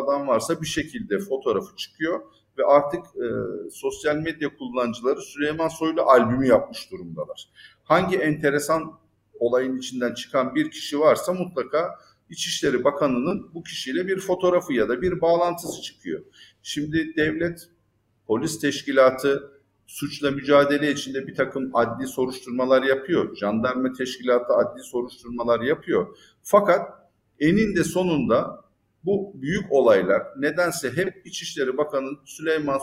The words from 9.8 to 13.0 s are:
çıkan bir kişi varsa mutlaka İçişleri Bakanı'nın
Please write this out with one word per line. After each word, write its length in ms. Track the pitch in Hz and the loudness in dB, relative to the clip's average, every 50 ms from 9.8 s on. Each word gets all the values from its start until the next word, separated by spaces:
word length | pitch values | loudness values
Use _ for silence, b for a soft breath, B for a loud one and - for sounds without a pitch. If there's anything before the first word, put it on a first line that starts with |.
| - - 127 123 123 117 117 | -8 -8 -6 -4 -4 -4 -4
çıkan 400 | - - - - 135 127 - - | -6 -8 -2 0 0 0 0 0
bir 160 | 156 151 156 | -2 -2 -2
kişi 300 | - - - - 147 143 | -6 -10 -8 -6 -2 4
varsa 320 | 156 147 120 - - - 185 | 6 6 6 6 2 -2 -2
mutlaka 680 | 185 175 - - 135 117 - - 151 170 - B B B B B B _ - | -2 -4 -4 -4 -6 -4 -2 -2 -2 -2 -2 B B B B B B _ -18
İçişleri 540 | - - - - - - - 147 127 123 127 | -10 -8 -6 -6 -4 -2 0 0 0 2 2
Bakanı'nın 640 | 143 143 - | 0 2 2